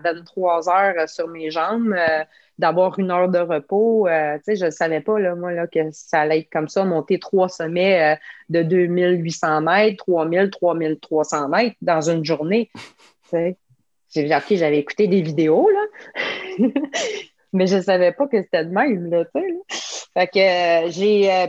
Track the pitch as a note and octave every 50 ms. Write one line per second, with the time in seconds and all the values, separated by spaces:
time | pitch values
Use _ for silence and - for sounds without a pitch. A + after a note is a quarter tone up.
0 | D3+ E3+ E3 E3+ E3+ - - F#3+ F#3 F3 E3+ E3+ D#3+ F3+ F3 F#3+ G3 G3 F3+ E3+
1 | D#3+ D#3+ - - E3 E3 E3+ E3 D#3+ D#3 D#3 E3 D#3+ F#3 A3 A#3 A#3 A3 G3 F3+
2 | E3+ D#3+ D#3+ D#3 D#3 _ _ _ _ _ _ - F#3 E3 D#3+ F3+ F#3 F#3 F#3 -
3 | F#3+ F#3 F3+ F3+ F#3 F3+ F#3 F3 F3 E3+ E3+ D3+ - - G3 G3+ A3 A3+ A3+ A3
4 | G3+ F3 E3 D#3+ D#3 D3 D3+ D3+ - G#3 G#3+ G3 F#3 D#3+ D#3 - E3+ E3 D#3+ D3+
5 | D#3 A3 G#3+ G#3+ G3 F3+ F3 F3 F3 F3+ F3 E3+ E3+ E3+ - E3 D#3 D#3 D#3 -
6 | - - - D#3 D3+ D3+ D#3 D#3+ D#3+ _ - E3 D#3 D3+ - G3 F#3+ F#3+ E3+ D#3
7 | D3+ - F#3+ E3+ - - - F#3+ F#3 F3+ - - E3 D#3+ E3+ F3 F#3 G3 F#3+ F3
8 | D#3 D3+ D#3 - - - - - - - D#3+ E3+ E3 D#3+ F#3+ F3+ F3+ F3 F3 F3+
9 | F3+ F3+ F3+ F3 E3 E3 D#3+ - - D#3+ D#3 D#3 D#3 E3 F3+ G3+ G#3+ A3 G3 -
10 | - - F3+ E3 D#3 E3 E3+ F#3 G3+ G3 G3 - F3+ F3 E3 E3 D#3+ D#3 D#3 D3
11 | - - D#3+ D#3 D3+ - E3+ D3+ C#3+ C#3 E3 G3 A#3+ A#3 - - F3 F3+ E3+ D#3
12 | D3 E3 E3+ E3 D#3 D3+ E3 C#3 D3+ E3 G3+ A#3 A3+ - - - - - _ _
13 | _ _ _ _ _ - F3 E3 E3+ F3+ F3+ _ _ _ _ _ _ _ _ _
14 | _ _ - D#3+ C#3+ D3+ D#3 C#3 - - G#3 F3+ E3 D3 D3 D3 C#3+ - - -
15 | G#3+ F#3+ F3+ F#3+ D#3+ D#3+ D3+ D#3 D#3+ D#3 D#3+ G#3 E4 A4 G4 G4+ G#4+ G#4+ - -
16 | - - - - - - - - - F#4+ F#4+ F4+ A#3 B3 - C#4 D#4 C#4 - F5
17 | D#5 A4+ G#4 G4 - - _ _ _ - - F#3 F#3 F3+ G3 F#3+ F3 G3 F#3+ F3+
18 | F3+ F3 F3 - C#4+ C#4 A#3+ G3+ F3+ - - E3 D#3+ E3 F#3 G3+ C4+ D4+ A3 F3+
19 | F3 E3+ E3+ E3+ E3 E3 - C#4 F#4 F#4+ E4+ F4+ G4 - - - - - - -
20 | - _ - F3+ F3+ F3 - G3 F#3+ F#3+ F3+ F3+ F3 E3+ E3+ E3 E3 F3 D#3+ F3
21 | G3 G#3+ G#3+ G3+ G3 G3 F#3 F#3 F3+